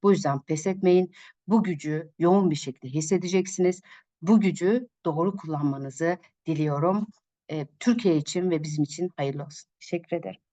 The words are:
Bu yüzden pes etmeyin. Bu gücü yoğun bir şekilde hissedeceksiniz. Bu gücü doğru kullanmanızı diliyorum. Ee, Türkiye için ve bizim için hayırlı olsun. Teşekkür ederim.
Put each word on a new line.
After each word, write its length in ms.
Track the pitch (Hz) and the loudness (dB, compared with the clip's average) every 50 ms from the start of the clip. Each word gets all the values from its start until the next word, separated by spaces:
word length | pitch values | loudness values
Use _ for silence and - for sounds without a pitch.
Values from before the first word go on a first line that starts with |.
| - | 6
Bu 80 | 202 | 4
yüzden 300 | 196 175 - 147 139 135 | 4 4 2 -2 -2 -2
pes 260 | - _ 160 151 - 196 | -4 _ -6 -2 -2 -4
etmeyin. 460 | 185 190 190 180 180 180 185 180 _ - - - _ _ _ - | -4 2 4 4 6 6 4 2 _ -18 -20 -20 _ _ _ 0
Bu 160 | 196 226 202 | 2 2 2
gücü 480 | 180 175 147 - 151 151 156 165 156 _ _ | 2 -4 -4 -4 -4 -4 -4 -6 -8 _ _
yoğun 320 | 165 170 190 202 196 180 | 4 4 4 6 4 4
bir 40 | 156 | 0
şekilde 320 | 147 - 139 131 _ - 131 | 0 -4 -8 -12 _ -12 -6
hissedeceksiniz. 920 | 127 151 156 156 196 180 175 180 180 190 185 190 - - 185 180 180 180 _ _ - - _ _ _ _ | -4 -4 -2 0 0 0 0 0 0 0 0 -2 -2 0 0 0 0 -2 _ _ -20 -20 _ _ _ _
Bu 200 | - 165 220 220 | 2 4 4 6
gücü 480 | 208 190 160 147 170 185 220 254 254 - _ _ _ | 6 4 0 0 0 0 0 0 -2 -6 _ _ _
doğru 320 | 170 151 156 170 196 190 196 | -4 -2 0 0 -2 -2 -4
kullanmanızı 800 | - 160 156 147 147 143 135 135 139 135 135 - 165 165 180 180 _ _ _ _ _ | -8 -6 -6 -2 -2 -2 -2 -2 -8 -12 -8 -4 -2 -2 -2 -4 _ _ _ _ _
diliyorum. 640 | - 160 147 156 151 147 143 151 175 190 208 214 - - _ _ _ _ _ _ _ | -6 -2 -2 0 -2 0 0 0 0 0 0 -2 -6 -10 _ _ _ _ _ _ _
Ee, 160 | 151 156 151 151 _ _ | -8 -8 -8 -10 _ _
Türkiye 380 | - 247 240 233 - 196 165 151 | 0 0 0 2 2 2 2 2
için 340 | 147 - - 185 180 185 | 0 -2 -4 -2 -2 0
ve 120 | 170 156 151 | -2 -2 -2
bizim 200 | 156 151 151 147 | -4 -2 -2 -2
için 280 | 143 - - 175 180 _ - | -2 -2 -6 -6 -6 _ -6
hayırlı 260 | 143 139 139 143 143 | -6 -6 -6 -8 -10
olsun. 260 | 143 147 - - _ _ _ | -12 -14 -20 -20 _ _ _
Teşekkür 380 | - - - 170 170 _ - 170 | -12 -8 -8 -8 -6 _ -8 -6
ederim. 240 | 156 - 190 _ _ _ | -6 -8 -14 _ _ _